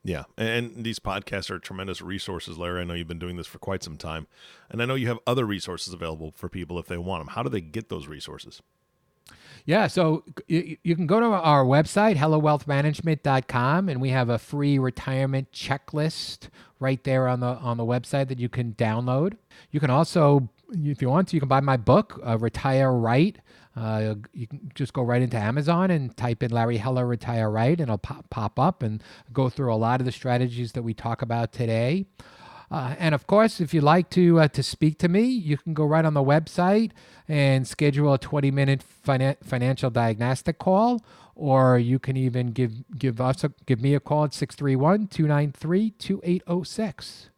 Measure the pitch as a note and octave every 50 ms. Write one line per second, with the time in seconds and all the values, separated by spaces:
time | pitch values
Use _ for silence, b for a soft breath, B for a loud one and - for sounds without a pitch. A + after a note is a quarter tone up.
0 | _ F#2+ F2 D2 - _ _ - A2 A2+ A2+ A#2+ A#2+ A#2 G2+ A#2+ A2+ A#2 A2 -
1 | _ G#2 F#2+ G2 G2 - - G2 F2+ - F#2+ F2+ - - F#2+ F#2 F#2+ F#2+ F2+ -
2 | E2+ F2 G2 F#2+ - - F#2 E2+ - - E2+ D#2+ F2 F2 F2+ F2+ F2+ F2 E2+ F2
3 | E2+ D#2 E2+ E2 E2+ F2 F2 F2 E2 - - - - - F#2+ F#2 - F2 D2+ -
4 | - E2 D#2+ D#2+ D2+ _ B B B B B B B B - A2+ A#2 B2 C3 C3+
5 | A#2+ A#2 A#2 A2 _ B2 B2 C3+ B2 G#2+ G2+ F#2 - - F2+ E2 - F#2 F#2 E2
6 | E2+ E2 D#2+ D#2 D#2+ D#2 - - - F2+ - F#2 E2+ D2 F2 E2+ E2 - F2+ F2
7 | E2+ F#2 F#2+ E2+ D2+ C2 - A2 B2 C3+ B2 G2+ E2 D#2 D2+ A2+ G#2+ _ - D#2+
8 | C#2 D2 D2+ C#2+ - - D2 C#2+ - - - - _ _ _ _ _ _ _ _
9 | _ _ _ _ _ B B B B B B B B - D#3+ G#3+ G#3 D3 - F#3
10 | F3 D#3+ D#3 E3 - - - - - _ E3 E3 F3 E3 D#3 - _ F3 E3+ D#3+
11 | F3+ D3 F#3+ A3+ A#3 A#3 G#3+ F#3 E3 D#3+ D3 C#3 C3 B2+ C3+ D3 D#3+ - - G3+
12 | G#3 A3+ G3+ C#3 D3 D#3+ D#3 D3+ D3+ D3+ D3+ C#3+ - D3 C#3+ C#3 C#3+ D3+ D3 -
13 | E3 E3 D#3 C#3+ - D3+ C3+ C3 B2+ - - B2 A#2+ C3 D3 F3+ G3 F#3+ C#3+ B2+
14 | C3 C3+ B2+ C3 B2 A#2 A#2+ A2 - - - C#3+ C#3+ C#3+ C#3+ C3+ C3 B2+ - -
15 | - - C3 C3 C3+ C3+ C3+ C3+ C3 _ _ - - - C3+ C#3 _ - - D3+
16 | D3+ D#3+ - - - - - - - - b b b b b _ C3 C3 C3+ B2+
17 | _ C#3+ C3 C3 C3 B2+ B2+ B2 B2 B2 B2+ B2 - A#2+ A#2+ A#2 A#2 A2+ B2 B2
18 | B2 - - C#3 C#3 C3 C3+ B2 B2 A#2 - B2+ B2 A#2 G#2+ - A#2+ A2 A2 A#2
19 | B2 B2+ B2+ C3+ D#3 G3 A3+ _ _ _ B B B B - D3 D3 C3+ B2+ D3
20 | E3 - - F3 D3+ C#3+ C#3+ C#3+ B2+ G#2+ _ _ _ - A#3 E3+ D3 D3 C#3+ -
21 | C3+ B2 C3+ F3 F#3+ - - D#3+ C#3 C3 C3 C3+ C#3 C#3 C3 B2+ G#2+ - C3 G3+
22 | G#3+ _ - - - A#2+ A2+ A2 A#2 A2+ - - - C#3 C3 C3+ C3+ C3 B2+ B2
23 | A2+ A2+ A#2 C3+ E3 G#3+ - - b b b b b b _ A#2+ A2+ A2 A2 G#2+
24 | A2 A2 G#2+ G#2 A2 - _ - A#2+ - - C#3+ - C#3+ - - C#3+ - _ C#3
25 | B2 A#2+ A#2+ B2 B2+ A#2+ B2 A2+ G#2 G#2+ B2 D3 C#3+ D3+ E3+ E3+ F#3 F#3+ F3 D#3
26 | C3+ A#2 - - - B2 A#2 - C#3+ A#2 A#2 A#2+ A#2 A#2 A#2+ A2+ G2+ C3 C3 B2+
27 | B2 B2 A#2+ A2 - B2 A#2+ A2+ A2 G#2+ G#2+ A2 A#2 C3 E3+ E3+ D#3 A#2+ A2 F#2+
28 | - - - - - _ - A2 G#2+ G2+ _ - C3 F3+ F#3 _ B2+ A2 G#2+ G#2+
29 | B B B B B - A#2 C#3 C3 B2+ - - C#3 B2 A2+ A2 A2+ A#2 B2 C3
30 | B2+ B2+ A2 - - B2+ B2 B2 B2+ B2 A#2+ A#2+ A#2+ A2+ - C3 A#2 A#2 A2 -
31 | - A#2+ A#2 - C#3 A#2 A#2 A#2 A#2 A2 - - B2 A2+ A2+ A2+ A#2 B2+ D#3+ F#3+
32 | G3 _ B B B B B B B B B B B B - D3+ C3 B2 D3 -
33 | E3+ D#3+ D3+ C3+ - - G3 G#3 A3 A3 - - F3 C#3 - D#3+ C#3+ D3 D#3+ F#3
34 | F3 _ - F3+ F3+ E3+ E3+ E3 D#3 C#3+ - - C3 - - - D#3 D#3 D3+ _
35 | - E3+ F3 G3+ A3+ B3+ C4 A#3+ E3+ D3+ D3 C#3 _ E3 D#3+ D3+ D#3 D3 D3+ D#3+
36 | E3 D#3+ D3+ C#3+ C3+ C3+ C#3+ D#3+ D#3+ - - - F3 F#3 G3+ G#3+ A3+ G#3+ B B
37 | B B B B B - D#3 D3 C#3+ C#3 C3+ C3+ B2+ - - - D3+ D3 C#3 C#3+
38 | D3 C#3+ C#3 C3 - - - D3 C#3 C#3 C3+ C#3+ C#3 C3+ C#3 C3 - - - _
39 | _ - D3+ - C3 C3+ C#3 _ - - C3 B2 B2 B2+ C3+ - - C3 A2+ A#2+
40 | A#2 A2+ A2+ G#2 A#2+ B2 C3 - - - D#3+ _ - F#3 F#3 G3 A3 A#3+ B3 A3
41 | B B B B B B B - D#3 C#3+ C3 C3 C3 B2+ B2+ B2 A#2+ A#2+ C3 C3
42 | - - C3 C3 C3 C3 A#2+ B2+ B2 A#2+ A2+ A#2+ B2+ A#2 A2 A#2 C3+ _ - A#2+
43 | - C3 A#2 A#2 B2+ C3 C3+ - - D3 - _ _ - C3 A2 A#2+ C#3 C#3+ C#3
44 | _ - D3 D3+ D3+ D3 - - D3 - - - C#3+ C#3 C3+ B2+ C#3 D#3+ G3 G#3+
45 | G#3+ G3 - - D#3+ D3 D3 C#3+ D3 D3 C3+ - - D#3 F3 F#3+ A3 A3 - _
46 | - - G3 G3 - F3 F3 F3+ - - E3+ F3+ D#3+ - - - A3 G3 - -
47 | - - - - - - _